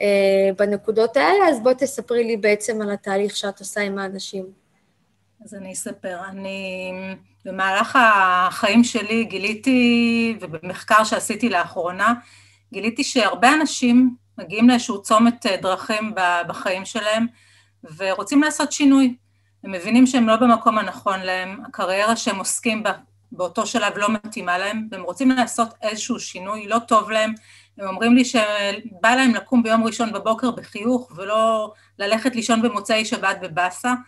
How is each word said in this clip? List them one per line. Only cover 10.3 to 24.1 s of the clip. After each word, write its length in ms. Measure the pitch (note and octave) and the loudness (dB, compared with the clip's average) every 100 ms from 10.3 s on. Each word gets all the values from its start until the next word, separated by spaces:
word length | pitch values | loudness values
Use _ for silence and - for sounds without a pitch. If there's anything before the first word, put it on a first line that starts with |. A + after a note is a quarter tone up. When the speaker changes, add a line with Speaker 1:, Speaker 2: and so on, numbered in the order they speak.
| G#3+ | -4
Speaker 2:
ובמחקר 600 | F3+ D#3+ F3+ F3 - G#3+ | -10 -12 -12 -8 2 4
שעשיתי 460 | - G3 - G#3 A#3+ | 4 -2 -4 -2 0
לאחרונה, 640 | F3+ D#3 F#3+ E3+ F#3 G#3+ A#3+ - - _ _ - | 0 -2 -4 -6 -2 0 -2 -6 -20 _ _ -16
גיליתי 300 | G3 A3 A#3 | -6 -6 -4
שהרבה 500 | C4+ B3 G3 - B3 | -2 0 0 4 4
אנשים 600 | D#4 D#4 - B3 A#3+ B3+ A#3+ _ - | 4 0 0 4 6 4 0 _ -16
מגיעים 320 | E3+ G#3+ B3 | -8 4 4
לאיזשהו 320 | A#3+ - A#3+ | 4 0 -6
צומת, 440 | - A3 A#3 A#3 | 2 4 4 2
אה, 120 | G#3+ F3+ | -4 -2
דרכים 580 | F#3 F#3 - G#3+ G#3+ | -2 -4 -4 -6 -4
ב-, 260 | F#3+ F3 F3 E3 | -2 0 0 -2
בחיים 380 | - G3 F#3 | -6 -4 -6
שלהם, 400 | F#3 A3+ G#3 A3 A#3 _ _ _ _ _ E3 D#3+ | -6 -6 -2 0 -2 _ _ _ _ _ -18 -8
ורוצים 460 | F#3+ F#3+ G3+ C#4+ | -4 -4 0 2
לעשות 280 | D4+ D4+ D4 | 2 0 -4
שינוי. 440 | - C#4 C4+ B3+ B3 _ _ _ _ | 2 4 6 4 0 _ _ _ _
הם 80 | G3 | -12
מבינים 360 | F#3 F#3+ A#3+ B3+ | -10 2 4 6
שהם 200 | C4 A3 | 4 4
לא 80 | |
במקום 420 | A3 A#3+ A#3 A#3 A3 | 4 6 6 4 2
הנכון 420 | F#3+ - G#3 F#3+ | -2 -4 -4 -2
להם, 400 | F#3 F#3 F#3 G#3 - | -2 -4 -6 -10 -12
הקריירה 480 | - F#3 G3 G#3+ | -6 -2 0 0
שהם 220 | A3+ A3 F#3+ | 0 -2 -4
עוסקים 460 | F#3 - A#3 A3 | -4 -4 -2 -2
בה 80 | G#3 - _ _ - | -4 -6 _ _ -14
באותו 360 | D#3+ F3+ A3+ G#3 | -6 -4 -4 -2
שלב 300 | A#3 G#3 G3+ | -2 -2 -2
לא 100 | |
מתאימה 480 | G#3 | -2